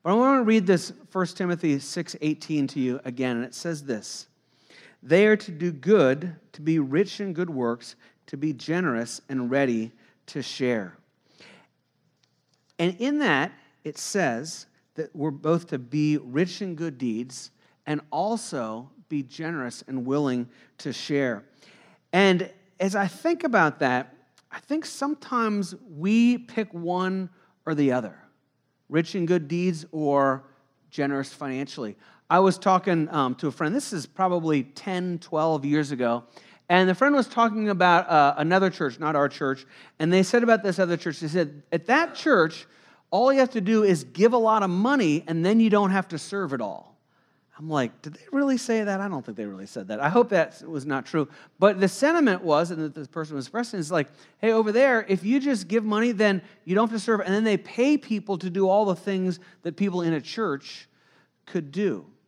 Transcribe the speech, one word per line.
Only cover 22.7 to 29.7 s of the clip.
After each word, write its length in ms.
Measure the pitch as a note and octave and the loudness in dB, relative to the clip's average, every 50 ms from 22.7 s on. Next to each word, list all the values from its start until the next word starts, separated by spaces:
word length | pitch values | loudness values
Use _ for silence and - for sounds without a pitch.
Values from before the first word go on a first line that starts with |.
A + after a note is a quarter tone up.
| _ _ | _ _
as 160 | F#3 G3 F#3+ | -4 -2 0
I 120 | G#3 G3 | 0 -2
think 360 | F#3 - - - E4 F4 E4+ - | -2 -4 -4 -2 -2 -2 -2 -2
about 360 | D4+ A#3 G3+ E3 D3+ C3+ - | 0 4 4 4 4 2 0
that, 360 | D3+ C3 B2 B2+ C3 - - _ _ _ _ _ _ _ | 0 0 0 0 -2 -6 -16 _ _ _ _ _ _ _
I 80 | - - | -18 -18
think 260 | _ _ C#4+ D#4+ D#4 | _ _ -6 -6 -6
sometimes 880 | - - - C4+ C#4+ D4+ D4+ - - B3+ A#3+ A3+ A3 G#3 G3+ F#3+ F3 F#3+ - C4+ | -8 -8 -6 -6 -6 -6 -8 -8 -6 -2 -2 0 0 0 -2 -4 -6 -8 -18 -20
we 500 | A3 D#3+ C#3+ E3 G3 A3 A3+ A#3 A#3+ B3 | -18 -12 -4 0 2 4 4 6 4 4
pick 360 | A#3 A#3+ - - A3 G#3+ - - | 0 -4 -8 -6 -6 -6 -6 -8
one 560 | E3+ E3+ E3+ F3+ F3+ F#3 F#3 F#3+ F#3+ F#3 F3+ _ _ _ _ _ _ _ | -8 -6 -4 -2 -2 -2 -2 -4 -4 -6 -8 _ _ _ _ _ _ _
or 100 | D#3+ D#3+ | -4 0
the 160 | D3 C#3+ C3+ | 2 2 2
other, 240 | B2 B2+ A2+ G2 D#2 - - _ _ _ _ _ _ _ _ _ _ _ _ _ | 2 0 -4 -6 -14 -18 -20 _ _ _ _ _ _ _ _ _ _ _ _ _
rich 260 | C#3 D#3+ E3 - - | -2 -2 -2 -2 -4
in 100 | G3 E3+ | -4 0
good 220 | E3 F3+ F3+ D#3 | 0 0 0 0
deeds 380 | C#3 E3+ F3 F3+ F#3 | -2 -4 0 0 0